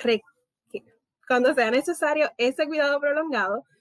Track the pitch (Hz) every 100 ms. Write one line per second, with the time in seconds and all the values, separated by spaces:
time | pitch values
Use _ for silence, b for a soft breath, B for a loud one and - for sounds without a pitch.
0 | 240 220 - _ _ _ _ 202 _ _
1 | _ _ - 247 254 269 220 247 302 339
2 | 302 302 294 - 240 269 302 311 285 285
3 | 285 294 320 247 190 208 - _